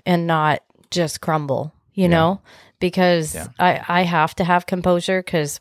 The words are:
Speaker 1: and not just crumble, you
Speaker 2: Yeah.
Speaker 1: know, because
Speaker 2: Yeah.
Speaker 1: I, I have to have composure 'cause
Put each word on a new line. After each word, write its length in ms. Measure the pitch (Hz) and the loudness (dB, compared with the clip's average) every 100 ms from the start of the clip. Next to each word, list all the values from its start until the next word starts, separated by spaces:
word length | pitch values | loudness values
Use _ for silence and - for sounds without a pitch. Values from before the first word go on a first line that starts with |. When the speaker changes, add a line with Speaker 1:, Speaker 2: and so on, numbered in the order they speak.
| - | -2
Speaker 1:
and 180 | 170 170 | 0 2
not 340 | 160 156 143 _ _ - | 0 0 -2 _ _ -8
just 280 | 175 160 - | -4 -2 -4
crumble, 540 | - 156 143 123 151 _ _ | -4 -2 -2 -4 -6 _ _
you 100 | - | 0
Speaker 2:
Yeah. 40 | 180 | 2
Speaker 1:
know, 320 | 165 165 196 _ - _ - | 4 2 0 _ -20 _ -4
because 560 | 180 185 180 170 156 | -4 2 2 2 0
Speaker 2:
Yeah. 140 | 160 151 - | -8 -10 0
Speaker 1:
I, 240 | 180 139 - 175 | 0 0 0 0
I 20 | |
have 300 | 175 170 160 - | 2 2 0 0
to 80 | |
have 200 | 175 175 - | 0 0 0
composure 560 | 185 180 175 180 185 | -2 0 0 0 -4
'cause 380 | 180 170 147 - | -2 -4 -4 -6